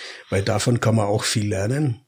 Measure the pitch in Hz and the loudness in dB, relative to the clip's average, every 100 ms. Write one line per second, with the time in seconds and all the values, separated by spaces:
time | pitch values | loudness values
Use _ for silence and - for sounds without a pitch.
0 | - - - 98 98 104 - 120 113 113 | -16 -16 -4 -2 0 0 2 2 4 2
1 | 101 104 - - 104 95 104 139 147 113 | 2 0 0 -2 -2 -2 -2 0 0 -2